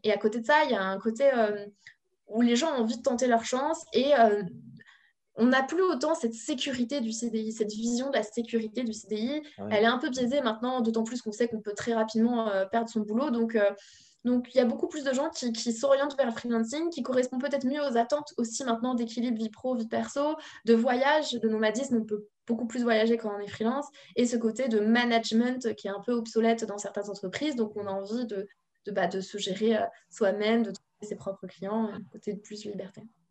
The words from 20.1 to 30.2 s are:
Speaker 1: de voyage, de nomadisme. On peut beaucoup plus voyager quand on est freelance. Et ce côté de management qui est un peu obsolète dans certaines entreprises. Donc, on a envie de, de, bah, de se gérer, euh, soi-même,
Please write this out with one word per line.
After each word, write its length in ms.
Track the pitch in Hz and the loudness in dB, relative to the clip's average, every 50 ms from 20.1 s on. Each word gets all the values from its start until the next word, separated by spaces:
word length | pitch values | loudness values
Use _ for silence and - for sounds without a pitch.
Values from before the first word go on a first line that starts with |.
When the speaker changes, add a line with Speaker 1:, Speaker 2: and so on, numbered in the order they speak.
| - 285 285 302 311 311 - - - - _ | -2 -2 -2 -2 -2 -4 -10 -16 -18 -6 _
Speaker 1:
de 80 | - 233 | 4 4
voyage, 580 | 226 233 262 247 247 262 277 302 311 294 - | 6 6 2 2 2 4 4 4 4 2 0
de 160 | 247 233 - | -4 -2 0
nomadisme. 520 | 220 220 214 220 214 214 233 277 - 247 226 | 0 2 2 2 2 2 0 -2 0 0 -2
On 40 | 220 | 0
peut 220 | - 214 208 - - _ _ _ | -2 -6 -6 -6 -12 _ _ _
beaucoup 220 | - 233 226 247 | -4 -2 -2 -2
plus 160 | 226 - 254 240 | -4 -2 -2 2
voyager 320 | 240 226 214 220 226 233 | 4 4 4 4 4 2
quand 180 | 226 226 214 202 | 2 0 -4 -6
on 60 | 202 | -6
est 80 | 202 | -8
freelance. 400 | 196 - - 220 226 262 285 285 - _ - - - - | -8 -6 -2 -2 0 0 -2 -6 -8 _ -20 -20 -6 0
Et 80 | - 247 | 2 2
ce 100 | 233 240 | 2 2
côté 320 | 226 226 220 214 - 262 | 0 0 0 0 0 0
de 140 | 254 220 214 | 2 2 2
management 920 | 208 220 233 247 240 240 233 226 226 - 226 220 240 247 254 254 247 226 214 | 4 4 4 4 4 4 4 2 2 2 2 2 2 2 -2 -2 -4 -4 -6
qui 120 | - - | -4 -6
est 40 | 202 | -8
un 100 | 196 202 | -8 -6
peu 100 | 196 - | -4 -2
obsolète 540 | 240 233 226 - - 226 220 226 226 226 226 | -2 -2 -2 -2 0 2 4 4 2 2 -2
dans 120 | 214 202 | -6 -6
certaines 320 | 208 - 202 - 208 202 208 | -8 -8 -6 -6 -6 -6 -6
entreprises. 460 | 196 190 - 185 - - 294 311 277 | -8 -8 -8 -8 -4 -2 -4 -2 0
Donc, 220 | 240 220 208 214 | -2 -4 -4 -4
on 100 | 214 196 | -8 -6
a 40 | 196 | -4
envie 340 | 190 196 196 196 220 247 247 | -6 -6 -6 -4 -4 -4 -4
de, 200 | 220 208 196 208 - _ _ _ _ _ _ _ | -6 -6 -8 -8 -10 _ _ _ _ _ _ _
de, 40 | 208 | -6
bah, 160 | 202 190 185 | -2 -2 -2
de 140 | 190 190 190 | 0 -2 -4
se 160 | 190 - - | -8 -6 -8
gérer, 400 | 208 196 202 185 196 220 226 226 | -6 -4 -4 -2 2 2 2 4
euh, 80 | 214 196 - - - _ _ | 2 0 -2 -6 -14 _ _
soi-même, 540 | - - | -2 2